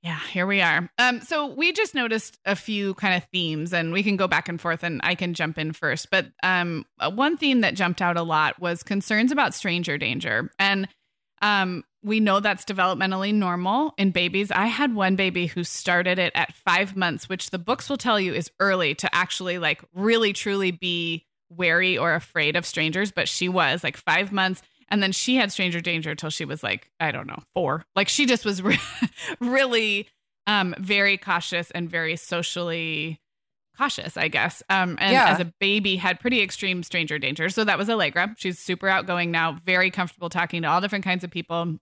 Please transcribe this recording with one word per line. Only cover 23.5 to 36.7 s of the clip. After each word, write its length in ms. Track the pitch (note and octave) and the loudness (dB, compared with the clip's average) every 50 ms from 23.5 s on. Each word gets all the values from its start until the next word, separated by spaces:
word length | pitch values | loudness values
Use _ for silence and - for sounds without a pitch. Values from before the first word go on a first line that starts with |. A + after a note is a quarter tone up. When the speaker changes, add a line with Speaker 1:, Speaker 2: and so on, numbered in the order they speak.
| F3+ F#3 E3 C#3 C3+ F3 - | 2 2 2 2 2 0 -2
Speaker 1:
like, 140 | C#3+ - - | -4 -6 -4
five 340 | - - D#3+ E3+ G3 G3 | 0 2 2 2 2 0
months. 300 | G3+ G3 F#3+ F#3 F#3 - - _ _ _ _ _ | 0 0 0 0 0 -4 -8 _ _ _ _ _
And 140 | - G#3 G3 | 0 2 2
then 80 | F#3+ | 2
she 240 | F#3+ - - - B3+ | 0 0 0 2 4
had 160 | C4 A#3 G3 | 4 2 2
stranger 300 | - - F#3+ F3+ E3+ E3+ | 0 -2 -2 0 0 -2
danger 340 | E3+ F3 E3+ D#3+ D#3 D#3+ D3+ | -2 -2 -4 -2 -4 -4 -6
till 140 | D3+ - D#3 | -6 -6 -6
she 160 | D#3 - E3 | -6 -6 -6
was, 180 | C3+ D3 D#3 - | -6 -8 -6 -2
like, 260 | G#2 G2+ - - _ _ _ | -4 -4 -4 -6 _ _ _
I 120 | E3 D3+ | -4 -2
don't 160 | C3+ - D3 C3+ | -2 -4 -8 -10
know, 160 | - - - _ _ | -12 -14 -16 _ _
four. 300 | - F3+ C#3 C3+ E3 - _ _ | -2 -2 0 -2 -4 -6 _ _
Like, 140 | F#3+ G3+ G3+ | 0 0 2
she 180 | - - D4 | 2 2 4
just 200 | B3+ B3+ - - | 4 4 2 2
was 160 | G#3+ G3+ F3+ | -2 -4 0
<laughs> 20 | F#3 | 0
re-, 160 | G#3 - - - - - - B3 - - - - - F4+ - | 0 0 0 0 -6 -4 -2 -2 -2 -2 -8 -10 -10 -8 -4
really, 680 | B3 A#3+ B3 C4+ C4+ C4 A#3+ A3+ A3+ G#3+ G3+ G3+ G3 _ _ _ _ _ _ _ _ | -2 0 2 2 2 4 2 2 2 2 0 -2 -4 _ _ _ _ _ _ _ _
um, 300 | - G#3+ G#3 F#3+ F3+ E3+ - | 0 2 2 2 0 -2 -6
very 400 | F#3+ F#3 G#3 G3+ G3 G3+ G3 F#3+ | -2 0 2 4 4 4 2 0
cautious 540 | - G3 F3+ F3 E3+ - - E3+ E3+ - | 0 -2 -2 0 0 -2 -4 -4 -4 -4
and 180 | - E3+ F3 E3 | -6 -6 -6 -4
very 260 | E3+ E3+ E3 D#3+ E3 | -4 -4 -2 -2 -4
socially 1040 | E3+ - - F#3 E3+ E3+ - - F3+ F3 F3 E3 E3 D#3+ D#3+ D#3+ D3+ D3+ D#3+ D#3+ - _ _ _ _ _ _ _ _ _ _ _ - | -6 -6 -4 -4 -4 -4 -4 -4 -4 -4 -4 -4 -4 -4 -4 -4 -4 -4 -6 -8 -10 _ _ _ _ _ _ _ _ _ _ _ -4
cautious, 380 | C4+ C#4+ - - - - - - | -2 -2 -2 -4 -8 -8 -4 -2
I 100 | - D#3 | -2 0
guess. 360 | - C3+ A2 F3 - - - _ | 0 0 0 0 -2 -6 -2 _
Um, 280 | F#3+ F#3+ F#3 F3+ E3 - | 2 2 2 0 0 0
and 100 | - G3 A#3 | 2 4 6
Speaker 2:
Yeah. 160 | C4+ B3 F#3 | 6 6 6
Speaker 1:
as 100 | D3+ E3 | 6 4
a 140 | F3+ E3 - _ | 0 -4 -4 _
baby, 380 | G3+ G3 G3+ G#3+ G3 G3+ F#3+ F#3 | 0 2 2 2 2 2 0 2
had 220 | F3 G3 G3+ - | 0 0 -2 0
pretty 220 | - B3 B3 A#3+ | 0 0 2 2
extreme 420 | G3+ F#3+ - - - F#3+ | 2 0 -2 -4 -2 -2